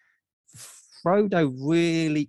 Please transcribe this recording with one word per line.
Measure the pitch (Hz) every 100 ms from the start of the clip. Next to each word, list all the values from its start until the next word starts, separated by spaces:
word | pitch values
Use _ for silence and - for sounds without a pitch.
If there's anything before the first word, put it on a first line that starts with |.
| _ _ _ _ _ - - - _ -
Frodo | 165 202 214 185 147 127
really, | 139 170 170 165 160 151